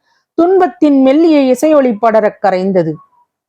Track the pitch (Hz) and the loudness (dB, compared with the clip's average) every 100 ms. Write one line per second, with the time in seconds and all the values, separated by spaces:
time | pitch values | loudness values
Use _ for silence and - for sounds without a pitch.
0 | _ _ _ - 349 381 359 - 302 277 | _ _ _ -2 0 2 0 0 0 2
1 | 262 285 339 302 262 254 311 302 254 202 | 2 2 2 2 0 0 0 0 0 0
2 | 233 220 208 - 196 185 190 185 160 151 | 0 0 -2 -4 -4 -2 -2 -2 -4 -8
3 | _ _ _ _ | _ _ _ _